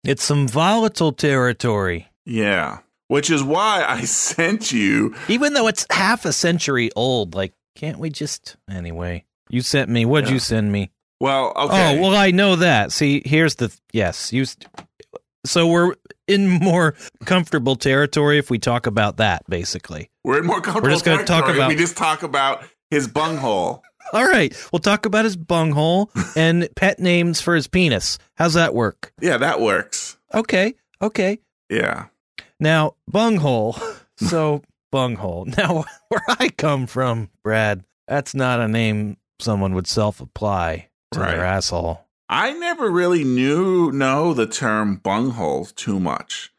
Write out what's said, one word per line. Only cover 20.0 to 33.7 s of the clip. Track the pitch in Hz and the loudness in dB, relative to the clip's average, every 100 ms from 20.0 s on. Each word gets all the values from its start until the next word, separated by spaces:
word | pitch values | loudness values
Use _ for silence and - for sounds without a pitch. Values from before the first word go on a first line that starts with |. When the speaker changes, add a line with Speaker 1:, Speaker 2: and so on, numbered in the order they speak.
| - _ | -14 _
Speaker 2:
We're | - 139 | 0 0
in | 170 | 0
more | 196 | -2
comfortable | 185 165 123 | -2 0 2
Speaker 1:
We're | |
just | 156 175 | 2 2
gonna | 156 - | 0 2
Speaker 2:
territory | 165 | 2
Speaker 1:
talk | - | 2
Speaker 2:
if | 139 | 2
Speaker 1:
about | 135 | 2
Speaker 2:
we | 156 | 2
just | 170 - | -2 0
talk | 165 156 | -2 -2
about | 165 139 139 - - _ _ | -2 0 0 -2 -10 _ _
his | 147 123 | -2 0
bunghole. | 143 156 156 131 98 87 92 _ _ - | -2 -2 -2 -2 0 -2 -6 _ _ -4
Speaker 1:
All | 214 262 | 0 4
right. | 302 143 - - | 4 2 -2 -4
We'll | 175 | -2
talk | 202 208 220 | 0 0 0
about | 214 220 | 2 0
his | 185 | -2
bunghole | 160 170 160 147 160 180 208 202 | -2 0 2 2 2 2 0 -4
Speaker 2:
<laughs> | 180 156 | -4 2
Speaker 1:
and | 165 170 170 - | 2 2 0 0
pet | 190 - | 0 2
names | 180 175 170 160 | 2 2 2 -2
for | - 170 | 0 0
his | - | 0
penis. | 180 175 101 - - _ - | 0 2 0 -2 -8 _ -2
How's | 165 | 0
that | 165 165 117 | 2 2 2
work? | 110 - - _ | -2 -2 -18 _
Speaker 2:
Yeah, | 170 123 | 0 2
that | 143 95 | 0 2
works. | 110 95 - - - - _ | 2 2 -2 -10 -10 -16 _
Speaker 1:
Okay. | 214 226 185 202 - _ _ | -4 0 0 0 -4 _ _
Okay. | 208 214 185 214 _ _ _ | -4 0 -2 -2 _ _ _
Speaker 2:
Yeah. | 110 - - - _ _ - - _ | -2 -2 -4 -10 _ _ -20 -20 _
Speaker 1:
Now, | 151 160 156 _ - | 2 2 0 _ -4
bunghole. | 196 226 208 147 117 107 | 0 2 2 2 2 0